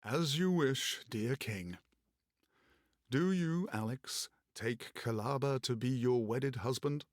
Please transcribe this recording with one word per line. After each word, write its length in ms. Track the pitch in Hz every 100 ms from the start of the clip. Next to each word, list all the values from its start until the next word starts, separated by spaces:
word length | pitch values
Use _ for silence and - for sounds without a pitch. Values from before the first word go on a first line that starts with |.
As 320 | - 127 165 139
you 100 | 185
wish, 520 | 180 143 135 - - -
dear 240 | 117 110 123
king. 420 | - 104 90 87 _ _ _ _ _ _ _ _ _ _ _ _ _
Do 200 | 123 175
you, 380 | 190 165 165 180
Alex, 580 | 107 110 127 - - - _ _ -
take 400 | 113 117 - -
Kalaba 680 | - 110 107 139 139 135
to 140 | - 120
be 140 | 123
your 360 | 131 120 123 110
wedded 320 | 117 123 127
husband? 480 | 104 127 143 147 -